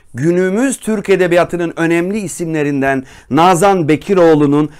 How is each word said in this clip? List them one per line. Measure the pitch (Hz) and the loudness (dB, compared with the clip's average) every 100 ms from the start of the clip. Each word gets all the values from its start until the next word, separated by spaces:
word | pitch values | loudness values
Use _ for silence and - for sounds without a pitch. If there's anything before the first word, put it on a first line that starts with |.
| - | -16
günümüz | 120 160 175 185 202 269 - | -4 -2 0 0 -2 -2 -4
Türk | - 214 196 | -6 -4 0
Edebiyatının | 190 180 175 165 170 170 - | 0 2 0 0 -4 -6 -4
önemli | 165 170 180 214 | -2 -2 -2 -6
isimlerinden | 175 - 165 156 143 143 135 135 131 - - | -8 -8 -6 -4 -2 -2 -2 -4 -6 -16 -4
Nazan | 139 180 175 196 190 147 | 2 2 4 2 2 0
Bekiroğlu'nun | 151 - 190 165 151 147 147 151 - | -2 0 2 4 4 2 0 -2 -8